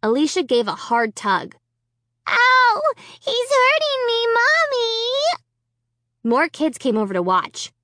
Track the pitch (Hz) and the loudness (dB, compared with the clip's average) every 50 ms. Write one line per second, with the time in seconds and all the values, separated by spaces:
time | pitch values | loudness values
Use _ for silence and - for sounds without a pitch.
0 | - 214 226 269 302 302 - 370 330 247 254 240 240 208 - - - - 233 233 | 2 0 2 2 2 0 0 -2 -2 0 0 0 0 -2 -6 -8 -4 -2 0 0
1 | 233 220 208 - - 208 190 175 - - - _ _ _ _ _ _ _ _ _ | 0 -2 -4 -6 -2 -2 -2 -2 -2 -8 -16 _ _ _ _ _ _ _ _ _
2 | _ _ _ _ _ - - 494 480 508 508 508 508 480 440 - 587 622 539 - | _ _ _ _ _ -2 0 2 4 4 4 4 4 4 2 2 0 -2 -2 -4
3 | - - - - - - 539 480 494 523 571 523 508 523 587 622 622 605 554 523 | -10 -20 -20 -10 -8 -4 -4 -4 -2 0 2 4 4 4 2 2 0 -2 -2 -2
4 | 494 480 466 466 466 466 466 466 466 523 605 659 659 587 554 494 466 453 453 453 | -2 -2 0 0 0 0 2 2 2 2 2 2 0 0 0 -2 -2 -2 -2 -4
5 | 453 480 508 554 587 659 719 - _ _ _ _ _ _ _ _ _ _ _ _ | -4 -4 -4 -2 -2 -2 -4 -4 _ _ _ _ _ _ _ _ _ _ _ _
6 | _ _ _ _ _ 226 233 254 320 330 - - 294 311 240 - - 269 214 214 | _ _ _ _ _ -2 0 2 0 0 -2 -2 -2 -2 -2 -2 -4 -2 0 0
7 | 214 196 196 185 180 180 185 185 - - _ - - - _ _ | -2 -2 -2 -4 -2 0 0 0 0 -4 _ -14 -14 -14 _ _